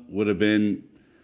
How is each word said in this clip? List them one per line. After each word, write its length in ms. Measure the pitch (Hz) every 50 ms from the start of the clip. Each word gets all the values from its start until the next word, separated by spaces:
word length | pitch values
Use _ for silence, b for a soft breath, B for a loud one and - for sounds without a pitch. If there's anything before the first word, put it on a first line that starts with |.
| - -
would 200 | 87 98 107 101
have 100 | 101 87
been 440 | 104 107 107 104 104 104 98 - - - b b b b b b